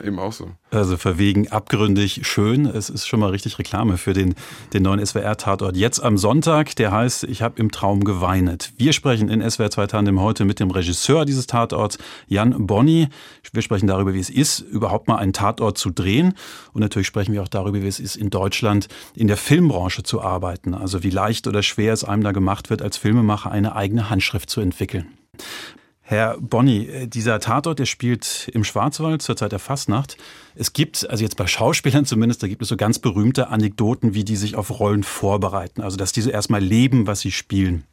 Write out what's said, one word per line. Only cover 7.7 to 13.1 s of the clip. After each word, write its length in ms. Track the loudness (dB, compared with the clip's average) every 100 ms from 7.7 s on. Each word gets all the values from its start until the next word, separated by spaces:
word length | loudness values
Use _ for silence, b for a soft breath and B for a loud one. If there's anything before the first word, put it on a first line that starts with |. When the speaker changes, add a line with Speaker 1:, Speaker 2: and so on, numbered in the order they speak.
Speaker 2:
Traum 320 | 0 0 2
geweinet. 680 | 2 2 2 2 2 0 -8 0
Wir 160 | 2
sprechen 380 | 2 2 2 2
in 100 | 0
S 180 | 0 0
W 60 |
R 80 | 0
zwei 160 | 0 0
Tandem 320 | 2 2 4
heute 240 | 2 2
mit 160 | 0 2
dem 100 | 0
Regisseur 540 | 0 0 0 2 4
dieses 240 | 2 0 0
Tatorts, 500 | 0 0 0 -2 -4 B B B
Jan 400 | 2 2 2 2
Bonny. 400 | 4 6 6 2